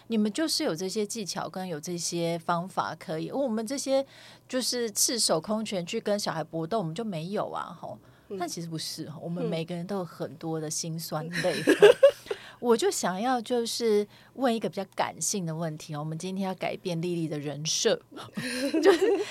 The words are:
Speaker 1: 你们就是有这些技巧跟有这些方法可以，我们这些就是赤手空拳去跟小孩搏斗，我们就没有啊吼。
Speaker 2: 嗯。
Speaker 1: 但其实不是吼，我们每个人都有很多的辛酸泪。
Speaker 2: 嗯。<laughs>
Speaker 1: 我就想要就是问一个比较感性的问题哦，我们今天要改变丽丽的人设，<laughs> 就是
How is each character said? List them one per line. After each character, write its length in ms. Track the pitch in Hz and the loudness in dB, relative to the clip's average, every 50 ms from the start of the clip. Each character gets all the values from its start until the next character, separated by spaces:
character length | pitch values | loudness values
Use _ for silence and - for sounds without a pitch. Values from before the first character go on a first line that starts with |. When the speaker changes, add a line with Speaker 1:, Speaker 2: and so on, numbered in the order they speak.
| - - | -8 -2
Speaker 1:
你 100 | 226 220 | 2 2
们 140 | 208 214 202 | 2 2 2
就 140 | - 320 311 | 0 0 0
是 160 | - 330 320 | 0 0 0
有 120 | 254 170 | 0 0
这 140 | 160 185 185 | -2 -2 -2
些 160 | 185 214 208 | -2 -2 -2
技 180 | 202 - 233 208 | -2 -4 -6 -6
巧 240 | 165 - 170 139 131 | -6 -4 -4 -6 -4
跟 200 | - 190 185 185 | -6 -6 -6 -6
有 120 | 170 147 | -6 -6
这 180 | 147 180 180 170 | -6 -6 -4 -4
些 420 | 165 - - 170 170 165 170 170 | -2 -2 -2 0 0 0 0 0
方 280 | 165 - 175 170 175 190 | 0 0 0 0 -2 -2
法 280 | - - 127 98 151 160 | -2 -2 -2 -2 -4 -6
可 200 | - - 175 160 | -6 -6 -4 -4
以， 120 | 165 160 | -4 -4
我 160 | 156 262 294 254 | -2 -2 0 0
们 180 | 220 220 233 | 0 -2 -2
这 120 | 214 269 277 | -2 -4 -4
些 280 | - 269 269 269 269 269 - - - - - - - - | 0 2 2 2 0 -2 -6 -20 -20 -20 -20 -20 -10 -6
就 100 | - 262 | -4 -2
是 320 | 233 - - 247 240 226 | 0 0 0 0 -2 -2
赤 280 | 202 - - - 269 226 | 0 2 2 2 2 2
手 200 | - - 180 160 | 2 2 2 2
空 240 | 160 - 214 220 226 | 2 0 -2 -2 -2
拳 220 | 208 214 185 175 | -2 -2 -4 -4
去 160 | 170 - 226 | -4 -4 -4
跟 180 | - - 202 208 | -2 0 0 0
小 140 | - 190 156 | 0 -2 -2
孩 100 | 160 151 | -4 -4
搏 220 | 160 - 165 160 | -4 -4 -4 -4
斗， 140 | 165 226 226 | -2 0 0
我 40 | 190 | 0
们 100 | 160 160 | -2 -2
就 100 | 196 233 | -4 -4
没 240 | 220 185 156 156 175 | -4 -4 -6 -6 -4
有 220 | 202 196 147 - | -2 -2 -2 -2
啊 280 | 78 80 71 - - - | -4 -6 -6 -8 -10 -12
吼。 180 | - - - - - - - - - - | -12 -12 -12 -12 -16 -20 -20 -20 -14 -12
Speaker 2:
嗯。 80 | 415 381 | -8 -6
Speaker 1:
但 100 | 359 330 | -6 -6
其 120 | - 180 | -4 -6
实 60 | 170 165 | -6 -6
不 100 | 165 156 | -6 -6
是 300 | - - - - 156 - | -6 -6 -8 -8 -8 -10
吼， 120 | 143 - | -10 -8
我 80 | - 165 | -8 -6
们 160 | 170 175 - | -4 -2 -2
每 180 | - 170 160 165 | -2 -2 -2 -4
个 120 | 160 175 | -4 -6
人 100 | 170 170 | -6 -6
都 120 | 190 208 196 | -4 -4 -4
有 80 | 180 | -4
很 280 | 165 - - 170 131 131 | -6 -6 -8 -8 -8 -8
多 240 | 151 - 165 160 160 | -8 -6 -4 -4 -4
的 100 | 156 151 | -4 -4
辛 280 | 160 - - 165 160 170 | -4 -4 -4 -4 -4 -6
酸 300 | 165 - 175 156 156 165 175 170 - | -6 -4 -4 -4 -4 -4 -4 -2 0
泪。 100 | 180 156 - | 0 0 2
Speaker 2:
嗯。 140 | 156 - 320 - 403 415 - - - 554 - - - - | 4 4 8 10 10 10 10 10 8 6 6 4 -2 -8
<laughs> 300 | 415 - - - - - | -8 -8 -10 -14 -12 -2
Speaker 1:
我 160 | - 240 226 | 2 4 4
就 140 | 233 349 392 | 6 4 2
想 320 | 359 - - 185 180 185 | 2 2 0 0 0 0
要 180 | 220 254 262 247 | 0 2 2 0
就 240 | 214 - 254 240 233 220 | 0 0 0 0 0 0
是 380 | - - 240 226 208 208 208 - - - - - - | -2 0 2 4 4 4 2 0 -4 -16 -20 -16 -4
问 200 | - 262 254 226 | 0 2 2 2
一 60 | 226 | 2
个 80 | 208 190 | 0 -2
比 80 | 156 | -4
较 80 | - 190 - _ | -4 -6 -4 _
感 200 | - 170 113 - - | -2 0 0 -2 -2
性 240 | 160 - - 208 175 | -4 -2 -2 0 -2
的 100 | 160 156 | -2 -2
问 220 | 156 170 160 156 151 | -2 -2 -4 -4 -6
题 160 | - - 151 | -8 -8 -6
哦， 60 | 147 | -6
我 40 | 151 | -4
们 140 | 156 160 160 | -4 -4 -4
今 180 | 170 185 190 | -4 -4 -4
天 80 | 190 196 | -2 -2
要 120 | 185 190 | -2 -2
改 200 | 185 - - - - | -2 -2 -4 -4 -4
变 220 | - 185 170 165 | -4 -2 -2 0
丽 140 | 165 175 175 | 0 0 0
丽 140 | 170 165 147 | 0 0 -2
的 100 | 165 151 | -2 -4
人 260 | 139 151 143 143 151 | -4 -6 -6 -4 -2
设， 320 | 160 - - - 226 190 - - _ | -2 0 2 2 2 2 2 -2 _
<laughs> 720 | - - - - - - 240 254 247 254 262 277 - 320 | -16 -16 -16 -12 -10 -8 -6 -6 -4 -2 -2 0 2 4
就 100 | - 381 | 6 6
是 200 | 370 330 381 440 403 330 415 - | 6 6 6 4 2 2 0 -2